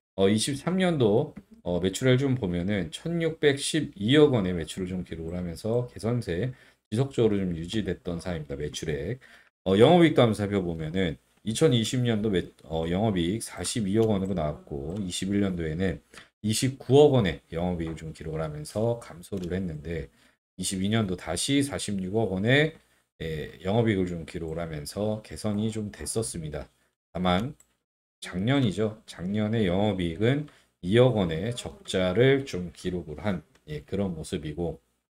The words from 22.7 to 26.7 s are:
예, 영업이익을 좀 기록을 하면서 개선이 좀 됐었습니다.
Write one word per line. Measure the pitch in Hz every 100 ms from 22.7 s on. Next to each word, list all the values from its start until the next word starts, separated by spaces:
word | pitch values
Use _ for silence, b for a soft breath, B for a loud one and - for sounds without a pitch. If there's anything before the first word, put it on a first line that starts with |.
| - b b _ _
예, | 82 78 69 -
영업이익을 | 90 110 113 98 90
좀 | 85
기록을 | 80 87 82 80
하면서 | 82 78 73 101 107 107
개선이 | - - 113 101 110
좀 | 110 104
됐었습니다. | - 73 113 113 87 78 71 67